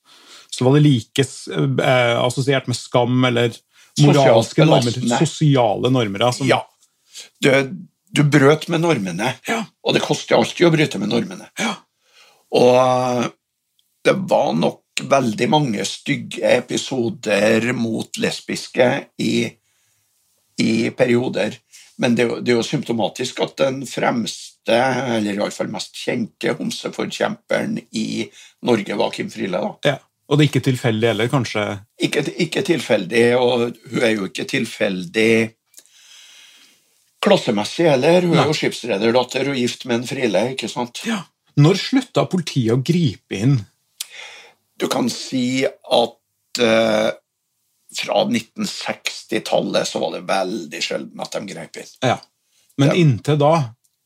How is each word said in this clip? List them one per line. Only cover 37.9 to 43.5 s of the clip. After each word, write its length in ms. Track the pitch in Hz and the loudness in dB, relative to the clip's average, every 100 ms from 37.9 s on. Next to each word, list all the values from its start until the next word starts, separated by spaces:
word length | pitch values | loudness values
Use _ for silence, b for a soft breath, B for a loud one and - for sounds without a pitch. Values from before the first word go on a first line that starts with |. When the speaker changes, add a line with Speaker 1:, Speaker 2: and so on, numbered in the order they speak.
| 131 151 180 | 4 4 4
Speaker 2:
Hun 100 | 175 | 4
er 80 | 165 | 2
Speaker 1:
Nei. 40 | 147 | 2
Speaker 2:
jo 80 | 151 | 0
skipsrederdatter 880 | 120 - 117 98 113 123 123 135 135 | -2 -4 -4 0 2 2 2 -2 -4
og 80 | 131 | -2
gift 300 | 117 - 131 | -2 -4 -4
med 140 | 117 | -4
en 40 | 127 | -4
Friele, 340 | 135 120 95 123 | -2 0 0 0
ikke 160 | - 110 | -4 -8
sant? 320 | - 120 - 220 | -6 -8 -8 -6
Speaker 1:
Ja. 160 | 220 - _ _ - | -6 -8 _ _ 4
Når 220 | 151 196 | 4 4
slutta 480 | - 262 - 147 139 | 0 -2 0 -2 -2
politiet 480 | 185 - 139 110 | -2 -4 -2 0
å 80 | 131 | 0
gripe 560 | 127 175 139 90 - 98 | 2 2 0 -2 -8 -2
inn? 220 | 127 | 2